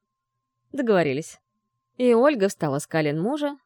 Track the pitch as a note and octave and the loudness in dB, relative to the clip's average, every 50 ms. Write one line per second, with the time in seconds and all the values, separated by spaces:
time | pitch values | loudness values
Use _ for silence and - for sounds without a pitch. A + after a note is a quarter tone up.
0 | _ _ _ _ _ _ _ _ _ _ _ _ _ _ - C4+ C4+ A3+ G3+ F3+ | _ _ _ _ _ _ _ _ _ _ _ _ _ _ -8 -6 0 2 2 2
1 | - C#3+ B2+ C#3+ E3 - - _ _ _ _ _ _ _ _ _ _ _ _ - | 2 0 -2 -6 -8 -10 -16 _ _ _ _ _ _ _ _ _ _ _ _ 0
2 | B3+ B3 A#3 A3+ B3+ D4+ D4+ A3 F#3+ G3 - - E3+ D3 C3+ D3+ - - - D#3+ | 2 4 4 4 4 2 2 2 0 -2 -2 -2 -4 -4 -4 -4 -6 -4 -4 -2
3 | D#3 D3 D3 D#3+ E3+ A3+ D4 D4+ D4 C#4+ C#4+ C#4 _ | -2 0 -2 -2 -2 -4 -4 -4 -4 -6 -6 -8 _